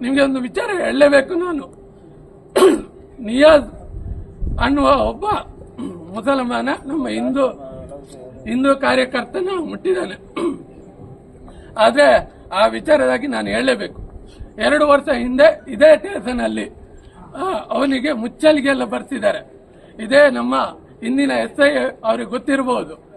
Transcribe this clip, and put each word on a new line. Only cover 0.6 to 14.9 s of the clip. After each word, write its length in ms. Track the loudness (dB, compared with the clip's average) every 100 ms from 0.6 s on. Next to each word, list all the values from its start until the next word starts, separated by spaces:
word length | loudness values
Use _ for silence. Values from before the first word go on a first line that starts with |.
| -4 -2
ಹೇಳಲೇಬೇಕು 520 | 0 4 6 4 2
ನಾನು. 300 | -4 -4 -6 -10 -18 -20 -20 -20 -20 -20 -20 -4
<clears throat> 680 | 4 4 4 -4 -20 -20 -12
ನಿಯಾಜ್ 520 | -4 6 6 6 2 -14 -16 -14 -12 -12 -14 -8 -6 -2
ಅನ್ನುವ 360 | 0 2 4 2
ಒಬ್ಬ 300 | 0 -4 -4 -4 -6 -18 -20 -14 -14 -14 -14 -6
ಮುಸಲ್ಮಾನ 540 | -2 -2 -2 -4 -4 -6 -6
ನಮ್ಮ 220 | -6 -4
ಹಿಂದೂ, 400 | -4 -2 0 -2 -4 -14 -16 -16 -18 -20 -20 -20 -14 -6
ಹಿಂದೂ 260 | 0 0 0
ಕಾರ್ಯಕರ್ತನ 720 | 0 0 0 -4 -6 -6 -4 -4
ಮುಟ್ಟಿದ್ದಾನೆ. 560 | -8 -6 -4 -4 -4 -12
<clears throat> 1600 | -14 -6 -6 -6 -14 -20 -20 -20 -20 -20 -20 -20 -20 -20 -8 2
ಆದ್ರೆ 560 | 4 6 6 4 2 -16 -6
ಆ 120 | 0 0
ವಿಚಾರದಾಗಿ 640 | 0 2 2 2 0 -4
ನಾನು 200 | -6 -4
ಹೇಳಲೇಬೇಕು. 600 | -2 0 -2 -4 -14 -18 -18 -20 -20 -16 -4
ಎರಡು 280 | 0 2
ವರ್ಷ 220 | 4